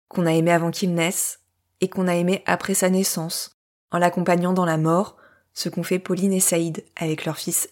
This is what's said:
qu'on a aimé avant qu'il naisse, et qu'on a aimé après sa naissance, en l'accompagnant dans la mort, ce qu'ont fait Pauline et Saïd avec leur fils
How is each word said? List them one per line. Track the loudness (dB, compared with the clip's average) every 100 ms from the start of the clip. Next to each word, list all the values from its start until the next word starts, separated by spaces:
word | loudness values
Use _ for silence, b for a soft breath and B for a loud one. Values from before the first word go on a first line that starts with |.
| _
qu'on | -2 2
a |
aimé | 4 4
avant | 4 2
qu'il | -2 -2
naisse, | 0 -2 -2 -6 -8 _ _ _ _
et | -4
qu'on | 0 0
a |
aimé | 2 0 0 0
après | -2 -2
sa | 0 2
naissance, | 2 0 -2 -6 -8 -10 _ _ _ _
en | 0
l'accompagnant | 2 2 2 2 2
dans | 2 2
la | 2
mort, | 2 2 0 b b b b
ce | -10 -6
qu'ont | -6
fait | -2 -4
Pauline | -2 0 0
et | 2
Saïd | 2 2 0 -6 -12 -6
avec | -4 -2
leur | -4 -6
fils | -4 -4 -4